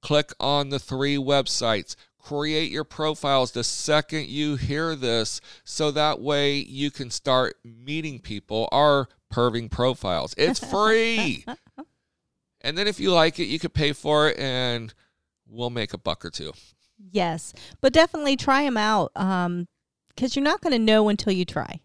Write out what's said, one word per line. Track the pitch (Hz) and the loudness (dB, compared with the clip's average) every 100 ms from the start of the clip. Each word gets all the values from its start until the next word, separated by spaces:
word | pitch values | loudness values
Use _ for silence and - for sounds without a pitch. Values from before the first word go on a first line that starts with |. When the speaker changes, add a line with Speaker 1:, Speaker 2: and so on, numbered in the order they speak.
Speaker 1:
Click | - 147 147 - | 2 0 0 -4
on | 127 143 139 | -2 0 -2
the | 139 | -6
three | - 135 139 143 | -6 -4 -2 -2
websites. | 135 139 131 - 120 107 85 - _ _ | 2 0 2 -2 0 0 -4 -16 _ _
Create | - 147 151 156 160 | -8 -6 -2 -2 -2
your | 120 151 | -6 -8
profiles | - 156 151 143 139 127 | -4 -4 -2 0 2 2
the | 123 117 | -2 -4
second | - - 151 147 160 131 | -4 0 0 2 -6 -6
you | 135 151 143 | -4 -4 -2
hear | - 143 165 156 | -4 -4 -4 -4
this, | 123 117 110 - - - - | 0 0 0 -6 -12 -20 -12
so | - 151 | -2 -2
that | 143 151 - | 2 0 0
way | 131 143 143 143 | -2 0 2 -2
you | - 135 143 | -6 -4 -6
can | - 127 | -4 -8
start | - - 127 127 - 120 | -6 2 2 2 -4 -20
meeting | 113 127 156 156 131 | -20 -8 -6 -6 -10
people, | - 104 _ 110 113 | -10 -10 _ -2 0
our | 139 147 143 127 _ _ | 4 6 4 0 _ _
perving | - 120 117 113 | 0 2 0 -6
profiles. | - 123 120 101 85 67 - | 0 0 0 -2 -2 -2 0
It's | 156 - | 2 2
free. | 226 190 214 226 226 226 185 107 - | -2 0 4 4 2 0 -2 -4 -8
Speaker 2:
<laughs> | 247 _ - 311 _ _ _ _ _ _ _ | -16 _ -20 -20 _ _ _ _ _ _ _
Speaker 1:
And | 123 160 | -8 -2
then | 202 | -4
if | 202 | 0
you | 190 | 2
like | 175 160 165 | 4 4 2
it, | 135 | -6
you | 156 | -4
could | 170 | -4
pay | - 147 | -2 -2
for | 143 147 151 151 | -2 0 4 4
it, | - | 2
and | 135 127 127 120 110 - _ _ _ _ _ | -4 -2 -2 -4 -8 -18 _ _ _ _ _
we'll | 110 120 | -8 -6
make | 120 107 | -4 -6
a | 98 | -6
buck | - 82 85 | -6 -6 -8
or | |
two. | - 76 - - _ _ _ 196 | -10 -12 -14 -20 _ _ _ -6
Speaker 2:
Yes, | 196 175 160 - - - - | -2 -2 -4 -10 -18 -20 0
but | 269 | 2
definitely | 302 330 320 294 269 | 6 4 2 0 0
try | - 269 294 | 4 2 4
'em | 233 | 0
out, | 214 214 165 - | 2 2 0 0
um, | 190 185 175 175 175 _ _ _ _ - | 0 0 0 -2 -6 _ _ _ _ -4
'cause | 254 277 | -2 0
you're | |
not | 285 370 | 0 0
gonna | 349 247 | 0 2
know | 220 214 208 | 4 6 4
until | 208 - | 2 0
you | 190 180 | 0 -2
try. | - - - | -4 -8 -12